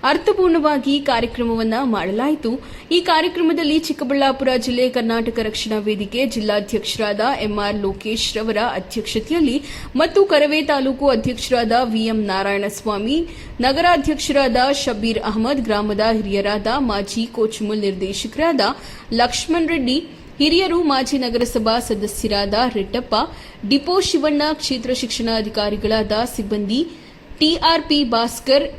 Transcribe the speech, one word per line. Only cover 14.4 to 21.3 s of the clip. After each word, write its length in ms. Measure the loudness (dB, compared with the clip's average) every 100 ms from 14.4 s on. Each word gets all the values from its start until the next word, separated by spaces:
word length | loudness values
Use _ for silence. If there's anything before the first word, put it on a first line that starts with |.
| 4 4 2 2
ಶಬೀರ್ 420 | 0 -2 -2 0
ಅಹಮದ್, 420 | -2 0 0 0 0
ಗ್ರಾಮದ 380 | 0 0 0 2 2
ಹಿರಿಯರಾದ 500 | 0 0 0 0 0 0
ಮಾಜಿ 400 | 0 -2 -4 -4 -4
ಕೋಚುಮಲ್ 560 | 0 -2 0 -4 0 -2
ನಿರ್ದೇಶಕರಾದ 720 | -2 -4 -4 -6 0 0 2 0 -2 -12 -18 -4
ಲಕ್ಷ್ಮಣ್ 600 | 0 0 0 -2 0 2
ರೆಡ್ಡಿ, 240 | 0 0 -2 -4 -16 -20 0
ಹಿರಿಯರು, 420 | 2 4 2 2
ಮಾಜಿ 340 | 2 2 0 -2
ನಗರಸಭಾ 560 | 0